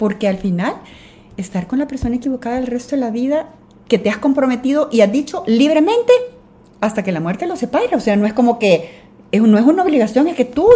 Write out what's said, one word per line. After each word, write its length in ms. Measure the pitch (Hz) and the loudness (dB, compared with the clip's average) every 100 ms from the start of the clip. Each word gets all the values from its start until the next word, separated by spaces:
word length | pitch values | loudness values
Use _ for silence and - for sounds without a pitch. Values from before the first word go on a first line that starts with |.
porque 260 | 208 202 202 | -4 -2 -4
al 120 | 190 | -2
final 360 | 202 175 226 - - - - - - - | -4 -2 -4 -6 -14 -20 -20 -20 -18 -12
estar 320 | 185 185 175 | -8 -8 -4
con 100 | 254 | -4
la 80 | 294 | -4
persona 300 | 269 247 247 | -6 -4 -4
equivocada 420 | 269 254 233 254 | -4 -6 -6 -6
el 80 | 247 | -4
resto 300 | 240 - 277 | -8 -6 -4
de 40 | |
la 80 | 240 | -4
vida, 400 | 226 262 302 - - - - - | -4 -2 -2 -6 -14 -20 -20 -4
que 120 | 208 | -2
te 120 | 202 | 0
has 80 | 208 | -2
comprometido 680 | 285 269 262 247 262 294 302 | -2 0 0 -2 -2 -2 0
y 120 | 226 | 2
has 100 | 202 | 2
dicho 320 | 262 277 370 - | 0 -4 -6 -2
libremente 680 | 233 285 311 330 466 466 494 - - - _ _ - | 2 2 2 2 2 4 2 2 -14 -20 _ _ -6
hasta 240 | 214 214 | -4 -4
que 80 | 190 | -4
la 80 | 165 | -4
muerte 260 | 170 - 349 | -4 -6 -6
los 140 | 349 | -6
separe, 340 | - 302 494 | -4 -2 0
o 60 | 247 | -2
sea, 160 | 220 202 | 0 0
no 100 | 208 | 0
es 60 | |
como 260 | 214 240 240 | 2 0 2
que, 420 | 208 165 - - - - - | 2 2 0 -18 -20 -20 -4
es, 100 | 202 | 2
no 160 | 220 208 | 4 6
es 60 | |
una 180 | 247 359 | 4 4
obligación, 460 | 359 294 214 247 320 | 2 2 2 2 0
es 80 | 311 | 0
que 80 | |
tú 240 | 247 - 403 | -4 2 4